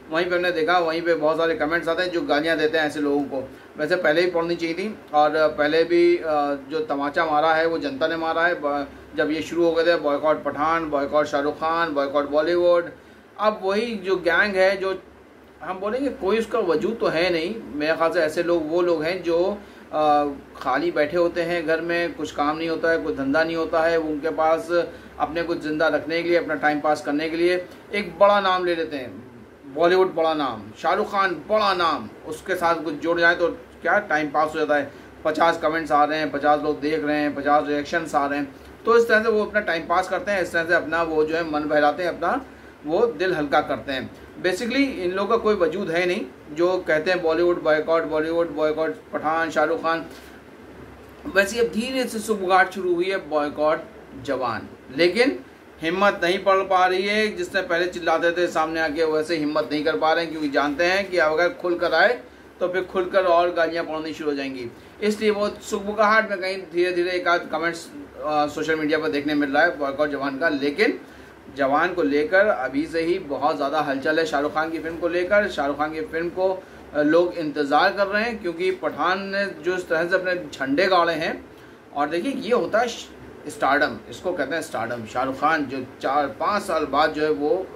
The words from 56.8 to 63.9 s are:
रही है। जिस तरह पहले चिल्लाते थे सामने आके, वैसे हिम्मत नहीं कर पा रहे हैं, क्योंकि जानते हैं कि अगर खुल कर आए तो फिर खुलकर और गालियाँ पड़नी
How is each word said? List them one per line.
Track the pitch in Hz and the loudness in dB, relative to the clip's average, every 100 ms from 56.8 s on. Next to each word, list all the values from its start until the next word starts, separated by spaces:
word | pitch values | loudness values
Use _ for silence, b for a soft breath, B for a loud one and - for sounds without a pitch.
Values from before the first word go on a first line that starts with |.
| 185 | 4
रही | 185 202 | 2 0
है। | 208 214 175 | 0 0 -2
जिस | 170 | -4
तरह | 190 | -4
पहले | 175 170 180 | -2 0 -2
चिल्लाते | 175 165 160 170 | -2 0 2 2
थे | 170 175 | 2 0
सामने | 170 156 165 | 0 -2 0
आके, | 160 147 | -2 0
वैसे | 160 156 156 165 | 0 0 0 -2
हिम्मत | 147 156 147 | 0 -2 -2
नहीं | 151 | -2
कर | 151 156 | -2 2
पा | 156 | 2
रहे | 165 | 2
हैं, | 165 | 0
क्योंकि | 156 151 | -4 -2
जानते | 139 143 143 | 0 0 0
हैं | 175 190 190 | 0 0 0
कि | 180 | 2
अगर | 156 156 175 | 2 4 2
खुल | - 175 | 0 -2
कर | 175 170 | 0 2
आए | 160 202 247 B B B - | 4 4 2 B B B -6
तो | 180 | -2
फिर | 180 | -2
खुलकर | 180 190 180 190 | -2 -4 0 2
और | 180 170 175 | 4 4 4
गालियाँ | 170 165 165 | 2 0 -2
पड़नी | 151 | -4